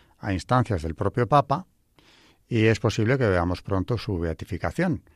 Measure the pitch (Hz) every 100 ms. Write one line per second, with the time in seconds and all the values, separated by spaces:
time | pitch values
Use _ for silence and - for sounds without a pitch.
0 | _ _ 107 92 - 127 117 95 80 80
1 | 98 120 120 143 - 143 - _ _ _
2 | _ _ _ _ _ 120 110 110 113 -
3 | 107 131 117 90 87 90 - 95 90 113
4 | - 92 85 80 - 87 - - 180 135
5 | -